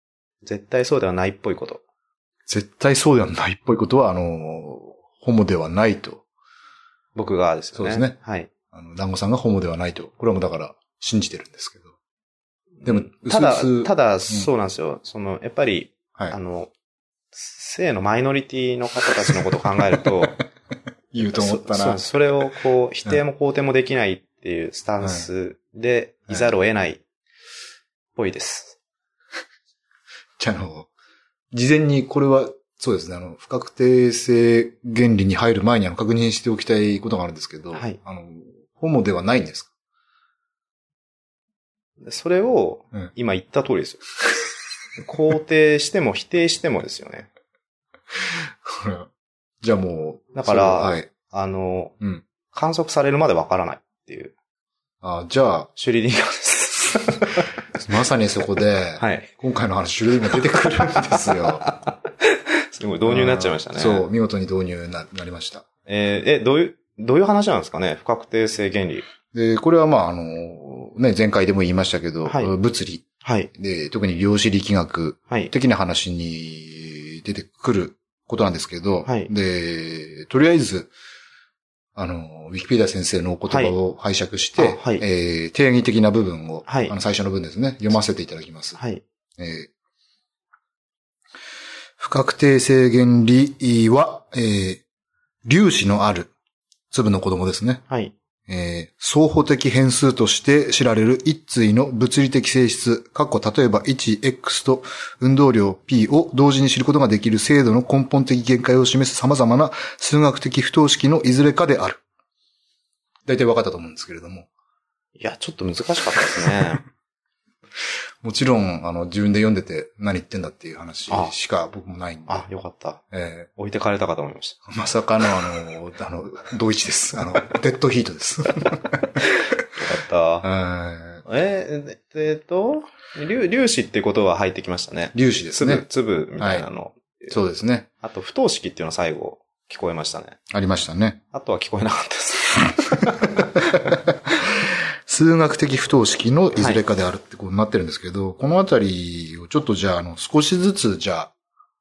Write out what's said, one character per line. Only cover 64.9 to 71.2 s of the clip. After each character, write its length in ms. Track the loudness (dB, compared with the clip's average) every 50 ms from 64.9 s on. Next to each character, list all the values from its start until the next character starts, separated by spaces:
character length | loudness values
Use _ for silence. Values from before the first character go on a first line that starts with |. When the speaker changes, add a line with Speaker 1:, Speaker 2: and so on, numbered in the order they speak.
| -12 -12 -14 -14 -14
Speaker 2:
な 120 | -14 -12
り 60 | -12
ま 80 | -12 -12
し 80 | -12 -14
た。 160 | -14 -16 -20 _ _ _ _
Speaker 1:
え 380 | -6 -2 0 0 0 0 0 2
ー、 40 | 2
え、 100 | 2 2
ど 160 | 2 2 2
う 40 | 2
い 60 | 2
う、 100 | 0 -4 _ _ _ _ -8
ど 180 | -2 2 4
う 20 | 4
い 40 |
う 40 | 4
話 220 | 4 4 2 2 2
な 80 | 0 -2
ん 20 |
で 60 | -2
す 60 | -4
か 80 | -6 -4
ね？ 180 | -2 -2 -4 -4
不 60 | -2
確 220 | -4 -4 -4 -4 -4
定 200 | -2 0 0 0
性 220 | 0 -2 -2 -2
原 140 | -2 -2 -2
理。 180 | -4 -4 -8 -12 -14 -20 _ _ _ -4
Speaker 2:
で、 240 | -2 0 2 2 2
こ 140 | 2 4
れ 60 | 4 6
は 100 | 6 6
ま 120 | 4 4
あ、 100 | 2 0
あ 40 | -2
の、 100 | -6 -8 -8 -8 -10 -10 -12 -14 -16 -16 -16 -16 -16 -16 -12 -4 0
ね、 160 | 2 2 4
前 120 | 4